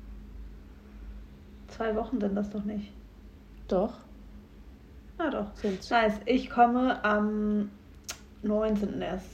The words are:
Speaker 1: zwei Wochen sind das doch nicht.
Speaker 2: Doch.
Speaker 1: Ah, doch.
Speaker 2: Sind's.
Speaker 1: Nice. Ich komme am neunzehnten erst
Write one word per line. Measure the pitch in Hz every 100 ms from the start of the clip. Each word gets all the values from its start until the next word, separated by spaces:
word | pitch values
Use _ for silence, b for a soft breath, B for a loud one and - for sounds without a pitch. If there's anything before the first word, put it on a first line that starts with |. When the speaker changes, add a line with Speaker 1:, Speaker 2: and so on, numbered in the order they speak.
| - - - - - - - - - - - - - - - - -
Speaker 1:
zwei | - 220 214
Wochen | 226 233
sind | 202 196
das | 202
doch | 214
nicht. | 202 208 - - - - - - - - -
Speaker 2:
Doch. | 185 226 - - - - - - - - - - - - -
Speaker 1:
Ah, | 320
doch. | 226 202 -
Speaker 2:
Sind's. | 208 190 -
Speaker 1:
Nice. | 240 220 208 -
Ich | 254 -
komme | 240 240 247 254 -
am | 214 214 214 214 214 208 208 - - - - - - -
neunzehnten | 208 214 220 208 202 -
erst | 190 185 -